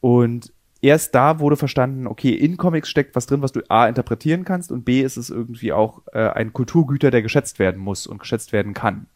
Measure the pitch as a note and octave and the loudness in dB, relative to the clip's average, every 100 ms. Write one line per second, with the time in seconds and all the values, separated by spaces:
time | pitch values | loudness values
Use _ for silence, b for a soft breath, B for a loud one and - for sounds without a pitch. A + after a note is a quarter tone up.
0 | B2+ A#2+ A#2+ A#2+ - _ _ _ C3+ D3+ | 4 4 4 0 -12 _ _ _ 4 4
1 | - B2+ C#3 D#3+ D3 D3 C#3 - B2+ C3 | 4 2 4 2 2 2 0 0 -2 -2
2 | B2 G#2+ C3+ - D3+ F3 F3+ E3 - - | -8 -2 0 2 0 0 -2 -2 -2 -2
3 | C#3 - - C#3 C3+ B2 - A2 A#2 A#2+ | -2 -4 -2 -2 -2 -6 0 2 4 2
4 | A#2+ A2+ D#3 E3+ F#3 F#3 F3 B2 A#2 B2+ | -4 -4 -2 -2 -2 -6 -4 -8 0 0
5 | C3+ C3 A#2 - A#2+ A#2 A2+ D#2+ A2 - | 0 -4 -10 -8 -10 -8 -4 0 0 -2
6 | - A2+ A2 - A2+ - B2 E3+ C#3 C#3 | -10 -2 -2 0 -4 -4 0 2 2 2
7 | C#3+ A#2+ A2 D3 - - F#2+ F#2 G2 G2 | 4 2 2 -2 -2 0 0 0 -6 -8
8 | - G#2 - A2+ - G#2+ G2+ G2 A2+ G2+ | -10 -14 -6 -8 -2 -4 -4 -4 -4 -4
9 | - | -14